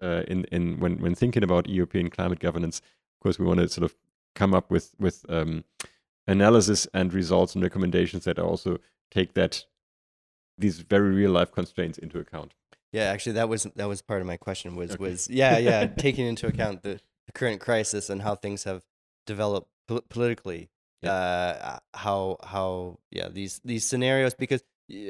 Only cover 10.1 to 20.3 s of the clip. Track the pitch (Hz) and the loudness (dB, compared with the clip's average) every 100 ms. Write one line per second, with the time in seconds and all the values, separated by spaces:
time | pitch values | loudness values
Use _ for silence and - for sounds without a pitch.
10.1 | _ _ _ _ - 101 82 85 101 101 | _ _ _ _ -2 0 0 2 4 6
11.1 | 95 101 90 87 - 87 - 87 80 82 | 4 4 4 2 -2 -4 -4 -4 -6 -12
12.1 | 85 78 - 73 _ _ _ _ 110 104 | -12 -10 -12 -14 _ _ _ _ -2 -2
13.1 | 101 123 110 113 110 104 - 101 101 - | -2 -2 0 0 -2 -4 -4 -4 -4 -4
14.1 | 101 90 87 - 95 90 87 87 92 95 | -4 -4 -6 -6 -8 -8 -8 -8 -6 -6
15.1 | 90 - 127 131 117 120 110 101 - 139 | -6 -2 2 4 6 4 4 2 0 0
16.1 | 127 120 113 113 - 107 95 101 92 _ | 0 -2 -2 -4 -2 -2 -4 -8 -10 _
17.1 | _ - - 127 101 - 117 107 104 101 | _ -16 -4 -4 -2 0 0 0 -4 -6
18.1 | 98 104 101 104 101 101 95 - _ _ | -4 -4 -4 -6 -6 -8 -8 -12 _ _
19.1 | _ - 101 104 101 - _ - 117 - | _ -10 -4 -2 -2 -6 _ -8 -6 -6
20.1 | 120 120 | -2 -2